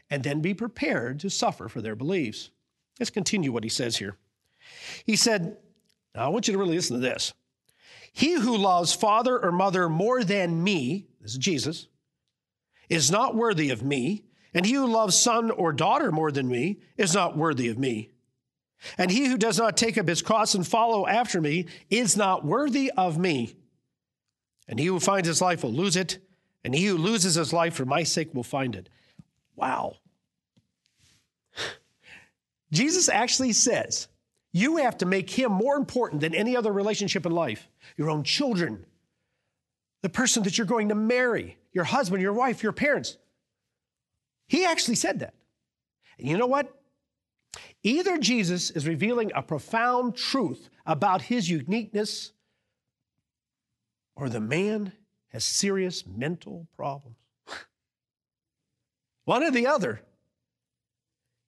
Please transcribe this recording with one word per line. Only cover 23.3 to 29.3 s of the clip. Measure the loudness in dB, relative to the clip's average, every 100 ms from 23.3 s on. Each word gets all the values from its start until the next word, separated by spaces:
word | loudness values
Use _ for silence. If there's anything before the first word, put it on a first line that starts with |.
| 0 -2 -8 _ _ _ _ _ _ _ _ _ _ -10
And | -4
he | 0
who | 0
finds | 2 2 2
his | 2
life | 2 0
will | -2
lose | -2 0 0
it. | -2 -6 _ _ _ _
And | -4
he | 0 2
who | 2
loses | 0 2 2 2
his | 0
life | 0 0
for | -2 -2
my | -2
sake | 0 -2 -4
will | -6
find | -6 -4 -4 -6
it." | -12 _ _ _ -20